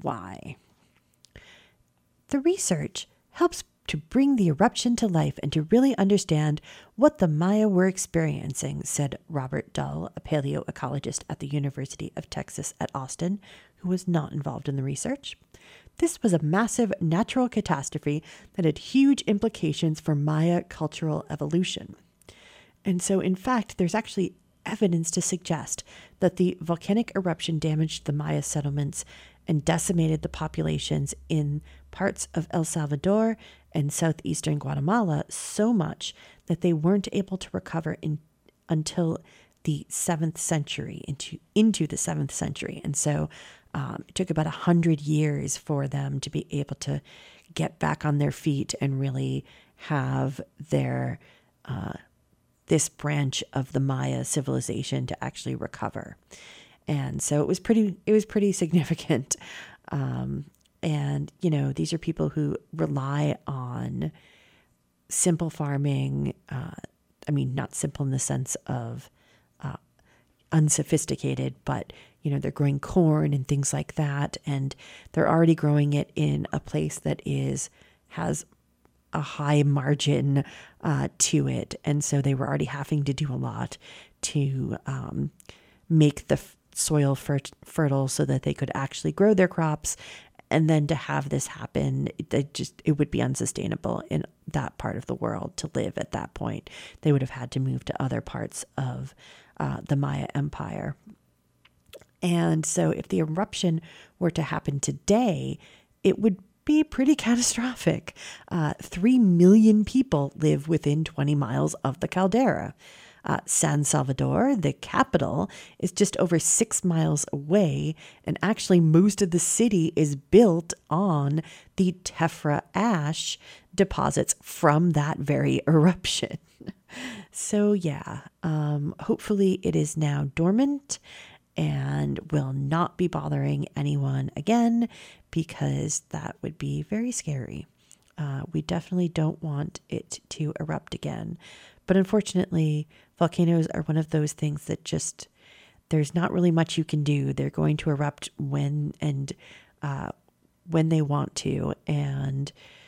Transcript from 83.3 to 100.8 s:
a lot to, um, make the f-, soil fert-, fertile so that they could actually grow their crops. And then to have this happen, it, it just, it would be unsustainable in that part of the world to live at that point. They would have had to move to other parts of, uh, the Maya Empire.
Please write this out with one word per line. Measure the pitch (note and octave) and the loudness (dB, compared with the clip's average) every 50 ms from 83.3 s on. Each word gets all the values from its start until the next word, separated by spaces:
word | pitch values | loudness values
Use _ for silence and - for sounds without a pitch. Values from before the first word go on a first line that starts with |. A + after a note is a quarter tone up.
a | B2+ | -4
lot | C3 B2+ A#2+ A2 A2+ B2 - - - - - - - - - _ _ - | -4 -4 -6 -4 -6 -6 -8 -8 -12 -20 -20 -20 -20 -20 -20 _ _ -8
to, | - - D3 C#3 C#3 C3+ C3 C3+ - - - - | -4 0 0 0 0 0 -2 -4 -4 -6 -6 -6
um, | C3+ C3+ C3 B2+ - - - C#3 D3 - - _ - - - _ _ _ _ _ - | -8 -8 -6 -8 -6 -6 -4 -6 -6 -8 -12 _ -20 -20 -20 _ _ _ _ _ 2
make | D#3+ D#3+ D3+ D3 C#3+ - - | 4 6 6 6 4 2 0
the | - D3 | 0 0
f-, | C#3 - - - _ _ _ - | 0 -2 -6 -20 _ _ _ -8
soil | - - - D#3 D3 C#3+ C#3 C#3 | -6 -2 0 2 2 4 2 2
fert-, | - - - C#3+ C#3 - - - - - | 0 0 -2 -2 -2 -2 -6 -12 -20 -20
fertile | - - - D#3 C#3 C3+ C3+ C3+ | -6 -2 0 2 2 2 2 0
so | C3+ - - D3 | 0 0 0 0
that | C#3 C#3 C3 - | 0 0 0 0
they | D3 C#3+ | -2 -2
could | - C#3 - - | -2 -4 -4 -4
actually | - C#3 - - - - D#3 | -4 -6 -6 -6 -6 -4 -2
grow | D3+ - G3 G#3+ G#3+ | 2 4 4 6 6
their | F#3 F#3 | 6 4
crops. | F3 - - D#3+ D#3 D3+ - - - - - - - - - - - _ - _ _ | 2 2 0 0 0 -2 -2 -4 -8 -8 -10 -12 -18 -20 -20 -20 -20 _ -20 _ _
And | - D#3+ D#3+ D#3 | 2 4 4 6
then | D#3+ D#3 D3 | 4 4 2
to | C#3+ D#3+ | 2 -2
have | C3+ - - C#3+ C#3 C#3+ C#3+ | -2 -4 -4 -4 -4 -2 -2
this | C#3+ C#3 - | -4 -4 -4
happen, | - - - - - - C#3 C#3+ C3+ C3 C3+ C#3 - - | -6 -10 -12 -12 -6 -4 -2 -2 0 0 -2 -2 -4 -4
it, | - - - - | -8 -6 -2 -2
it | B2+ C#3 - - | -2 -2 -2 -6
just, | - C3 - - - - | -8 -8 -8 -10 -4 0
it | D#3+ D3 | 0 2
would | C#3+ D3 - | 2 0 0
be | - A#2+ | 0 0
unsustainable | A#2+ B2+ C3+ - - - - - - A2 G#2+ - - - - - D#4 - | 0 0 -2 -2 -4 -4 -4 -4 -4 -4 -4 -4 -4 -4 -4 -4 -4 -4
in | D#3 D3+ - - _ _ _ - | -4 -4 -4 -6 _ _ _ -6
that | - D3 C3 - - | -4 -4 -4 -4 -8
part | - - A2 - | -8 -8 -6 -6
of | - - | -6 -6
the | - B2 | -6 -6
world | - - A2+ G#2+ - - - - | -4 -4 -4 -4 -4 -8 -10 -8
to | - - D#3 - | -10 -10 -6 -4
live | - - F#2+ - | -4 -4 -4 -4
at | - - - | -6 -6 -6
that | - - - - - | -6 -8 -8 -10 -8
point. | - - A#2 G#2+ - - - - - - - - - | -8 -6 -6 -6 -8 -10 -14 -18 -18 -18 -20 -12 -2
They | - D#3 | 2 2
would | C#3+ C3+ | 2 2
have | C3 - | 2 -2
had | - B2+ A#2+ B2 | -6 -8 -10 -6
to | - C3+ | -4 -4
move | C3 C3 B2+ B2+ - | -2 -2 -4 -4 -6
to | - - - | -6 -6 -4
other | C3+ C3 B2 A2+ | -4 -4 -4 -4
parts | - - - A#2+ A2 - - - - - _ | -6 -8 -8 -8 -8 -8 -10 -12 -14 -10 _
of, | - C3 B2+ B2 B2+ C3+ C#3 - _ - - - - - _ _ - | -6 -6 -4 -6 -8 -10 -12 -14 _ -20 -20 -20 -20 -20 _ _ -6
uh, | - C3+ C3+ - - | -6 -4 -6 -6 -2
the | - C#3+ | 0 0
Maya | C#3 C#3 C#3 C#3+ C#3+ C#3 - - | 0 0 0 -2 -4 -4 -4 -2
Empire. | C#3+ C#3+ D3+ - - - - G#2 - | -2 -4 -4 -4 -8 -8 -8 -8 -6